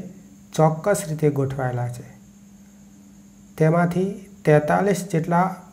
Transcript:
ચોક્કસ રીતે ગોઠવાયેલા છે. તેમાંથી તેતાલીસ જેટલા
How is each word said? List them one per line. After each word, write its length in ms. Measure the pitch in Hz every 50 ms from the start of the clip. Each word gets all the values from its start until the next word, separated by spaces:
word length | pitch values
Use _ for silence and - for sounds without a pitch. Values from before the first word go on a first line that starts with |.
| - - - - - - - - - -
ચોક્કસ 480 | - - 156 160 160 - - 208 196 202 -
રીતે 240 | 160 156 151 156 147
ગોઠવાયેલા 600 | 135 139 135 135 - 135 127 127 123 120 123 120
છે. 140 | - - - - - - - - - - - - - - - - - - - - - - - - - - - - - - - - -
તેમાંથી 560 | - 156 160 160 170 175 170 175 180 190 196 220 - - - - -
તેતાલીસ 580 | - 156 151 147 147 - 170 180 190 202 190 196 - -
જેટલા 380 | - 160 160 170 170 175 185 185 - - - -